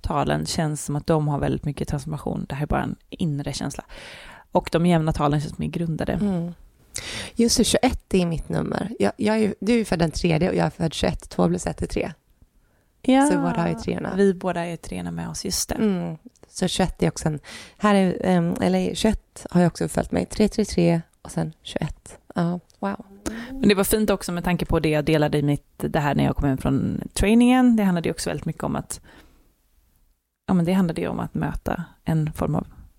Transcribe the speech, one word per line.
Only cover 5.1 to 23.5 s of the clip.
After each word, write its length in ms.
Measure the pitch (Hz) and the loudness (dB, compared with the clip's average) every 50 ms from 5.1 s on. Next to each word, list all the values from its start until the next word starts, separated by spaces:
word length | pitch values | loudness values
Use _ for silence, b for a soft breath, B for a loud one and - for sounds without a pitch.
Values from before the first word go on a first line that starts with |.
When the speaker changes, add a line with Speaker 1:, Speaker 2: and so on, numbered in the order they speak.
| 156 | 0
Speaker 1:
talen 280 | - 147 143 147 151 | 2 2 2 2 2
känns 160 | 143 156 - | 0 -4 -6
mer 100 | - 156 | -6 -6
grundade. 460 | 151 151 170 170 165 156 - - - - | -4 -4 -4 -4 -4 -4 -4 -2 -2 -2
Speaker 2:
Mm. 400 | 160 214 202 185 170 170 175 175 - - - _ _ _ B B B B B B B B B B | 0 0 0 0 -2 -4 -6 -8 -14 -20 -20 _ _ _ B B B B B B B B B B
Just 220 | - 233 233 - | 2 2 4 4
det, 60 | - 214 | 2 2
tjugoett 500 | - - - - 262 233 - _ _ - | 4 4 4 2 2 0 0 _ _ 2
är 120 | 190 175 | 2 2
mitt 240 | 170 165 139 - - | 2 -2 -4 -4 -4
nummer. 400 | - - - - - - - - 240 - | -2 -2 -2 -2 -2 -4 -4 -6 -2 -2
Jag, 120 | 202 196 - | -2 -2 0
jag 180 | - 208 208 220 | 0 -2 0 2
är 40 | 220 | 2
ju, 140 | 220 190 - _ | 0 0 -2 _
du 200 | 190 202 247 233 | 0 2 2 2
är 60 | 214 | 2
född 140 | - 190 165 | 0 0 0
den 120 | 170 160 | 0 0
tredje 380 | - - - 175 160 156 170 185 | 0 0 0 2 2 2 2 0
och 60 | - | 2
jag 100 | 175 165 | 0 0
är 40 | 160 | 0
född 240 | - - 170 160 - | -2 -2 -4 -4 -2
tjugoett. 360 | - - 185 170 - - - | -2 -2 -2 -2 -4 -10 -8
Två 180 | - - 180 | 0 0 2
plus 200 | 170 175 180 - | 2 2 0 -2
ett 140 | 170 165 - | -6 -4 -4
är 60 | 180 | -6
tre. 240 | 175 - - - - 160 _ _ _ _ _ - _ _ _ _ _ _ _ _ _ _ _ | -4 -4 -4 -4 -4 -8 _ _ _ _ _ -20 _ _ _ _ _ _ _ _ _ _ _
Speaker 1:
Ja. 240 | - - 254 269 277 | 2 4 4 6 6
Speaker 2:
Så 100 | 294 294 | 4 4
båda 240 | - 170 175 170 170 | 2 2 0 0 0
har 60 | 170 | 0
ju 80 | 170 165 | 0 -2
treorna. 380 | - - 180 175 - 156 - - | -2 -4 -4 -4 -4 -4 -4 2
Speaker 1:
Vi 180 | 185 202 196 185 | 4 4 4 4
båda 320 | 175 190 185 175 175 170 | 2 -4 -4 -4 -4 -4
är 120 | 175 170 | -6 -8
treorna 340 | 160 - - 180 180 175 175 | -10 -10 -10 -10 -8 -8 -8
med 180 | 170 165 170 170 | -6 -6 -8 -8
oss, 160 | 156 - - | -8 -8 -6
just 240 | 190 170 - - - | -4 -4 -4 -4 -4
det. 60 | - | -2
Speaker 2:
Mm. 420 | - 226 208 190 175 170 170 160 - _ - _ _ - | 0 2 2 2 0 -2 -6 -8 -10 _ -20 _ _ -20
Så 200 | _ - - 139 | _ -4 -2 -2
tjugoett 360 | 135 - - 185 175 - - - | -2 2 0 0 0 2 0 0
är 40 | |
också 200 | 160 - - - | 0 0 0 -4
en... 120 | 160 151 143 B B B B B B B | -4 -4 -4 B B B B B B B
Här 180 | B - 208 202 | B 2 4 6
är, 220 | 196 190 180 - - - | 6 4 2 0 0 0
ehm, 280 | 185 185 175 170 170 175 - | 2 2 2 2 2 0 0
eller 340 | 190 180 185 185 185 185 180 | 0 0 2 2 0 -2 -2
tjugoett 500 | - - 220 202 - _ _ _ - - - | 2 2 2 0 0 _ _ _ -16 -16 0
har 100 | - 175 | 4 4
ju 60 | 180 | 4
också 200 | 165 - - 165 | 4 2 0 -6
följt 240 | 160 - - - - | -2 -2 -2 -2 0
mig. 140 | - 180 180 | 0 -2 -2
Tre 220 | - - - 214 | -2 0 0 0
tre 180 | 202 - - 208 | 2 2 -2 -2
tre 360 | - - - 175 170 170 165 165 _ _ _ | 0 2 2 4 4 4 2 -2 _ _ _
och 100 | _ - | _ -8
sen 220 | - 165 165 156 160 _ _ | -6 -6 -6 -6 -8 _ _
tjugoett. 560 | - - - - 151 - _ _ - - - _ _ - | -8 -6 -6 -6 -6 -8 _ _ -20 -20 -20 _ _ -4
Ja, 240 | 185 170 170 175 175 _ _ _ _ | -2 -2 0 -2 -4 _ _ _ _
wow. 260 | - 196 202 - - - - - - B 220 226 233 247 | -6 -6 -6 -8 -12 -20 -20 -12 -12 B -10 -10 -12 -12